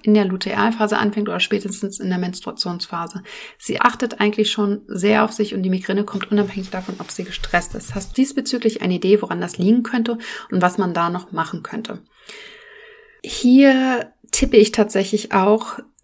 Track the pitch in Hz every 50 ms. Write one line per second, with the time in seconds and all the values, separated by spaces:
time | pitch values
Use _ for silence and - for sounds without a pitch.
0 | - 220 208 214 202 185 185 185 - 196 - 208 202 233 226 226 214 208 208 -
1 | - 208 208 214 208 202 175 175 165 - - 202 - 196 - - - 196 - -
2 | - 185 185 180 180 180 180 - - 190 - - - 180 175 175 - - - 170
3 | 170 165 - 185 - - - - - - - - - - 214 - - 247 240 -
4 | 254 233 - - 208 208 208 - 214 208 - - 208 202 202 208 - 196 - 180
5 | 175 208 214 214 214 220 - - 214 208 190 196 185 185 185 185 185 - 190 196
6 | 202 - - 196 - - 208 208 202 196 - 196 190 190 - 185 185 - 185 185
7 | 185 - - - 180 185 - - - - - 175 170 - - - - - - 196
8 | 190 - - - 262 269 - 285 269 - - 240 - 220 220 - - 185 180 175
9 | - 185 202 208 - - 170 175 180 175 - - 180 196 233 247 233 - - 226
10 | 226 233 233 233 - - - - - - - 185 180 180 180 - 190 180 170 170
11 | 170 170 175 180 - - 175 160 160 160 - 165 156 - - - - - - -
12 | - _ _ _ _ - - - - - - - - - - - - - - -
13 | - _ _ _ - - - - - 247 254 269 277 277 262 262 262 262 254 240
14 | - - _ _ _ - - - 277 - - 214 214 220 - - 208 202 - 196
15 | 196 185 - 208 - - - 196 190 202 214 220 220 - - - - _ _ _